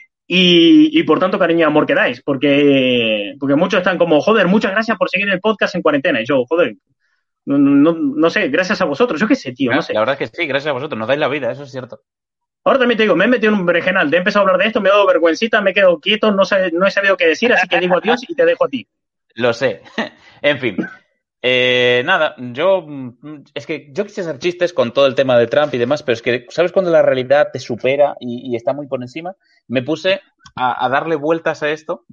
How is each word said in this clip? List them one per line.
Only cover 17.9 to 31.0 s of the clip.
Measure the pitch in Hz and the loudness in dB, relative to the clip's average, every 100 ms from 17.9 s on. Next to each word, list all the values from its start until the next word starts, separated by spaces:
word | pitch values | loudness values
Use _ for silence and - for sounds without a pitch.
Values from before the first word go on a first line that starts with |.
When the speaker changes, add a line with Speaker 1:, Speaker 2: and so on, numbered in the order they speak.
| 180 | 0
Speaker 1:
adiós | 208 247 247 | 0 -2 -4
y | |
te | 302 | 0
dejo | 165 - 165 | 0 2 -2
a | |
ti. | 131 - _ _ _ _ | -4 -12 _ _ _ _
Speaker 2:
Lo | - 120 | -2 -2
sé. | 113 131 98 - - | 0 -2 -4 -10 -10
<laughs> | - - - _ | -10 -12 -20 _
En | 147 135 | -2 -2
fin. | 123 92 - - _ _ _ _ | -4 -4 -8 -10 _ _ _ _
Eh, | 123 127 127 123 123 123 | 0 2 2 2 2 2
nada, | 147 185 151 - | 0 0 -2 -6
yo, | 123 120 185 190 156 | -12 -4 0 0 -2
mm, | 139 127 123 147 147 127 | -12 -14 -14 -18 -18 -16
es | 147 - | -14 -10
que | 151 147 | -12 -10
yo | 139 | -8
quise | 208 - | -8 -8
hacer | 170 135 | -10 -6
chistes | 175 175 175 | -6 -4 -2
con | - 120 | 0 -2
todo | 139 139 | 2 2
el | |
tema | 123 131 120 | 2 2 2
de | 117 | 2
Trump | 143 147 | 2 0
y | 123 | 0
demás, | 120 151 | -2 -2
pero | 131 | -2
es | 113 | -2
que, | 127 123 - | -2 -4 -4
¿sabes | - 175 | -2 0
cuando | 196 175 | 0 2
la | 160 | 4
realidad | 139 131 127 143 147 | 4 2 2 2 2
te | 131 | -4
supera | - 117 131 139 143 - | -8 -4 0 2 0 -2
y, | 123 120 131 | -10 -10 -8
y | 117 | -6
está | 131 | -4
muy | 139 135 | -6 -6
por | 131 | -8
encima? | 123 160 175 - _ _ - | -8 -12 -14 -16 _ _ -6
Me | 127 | -4
puse | 127 156 185 196 - _ - | -4 -2 -2 -2 -6 _ -16
a, | - 127 - | -4 -4 -2
a | 123 | -2
darle | 139 | -2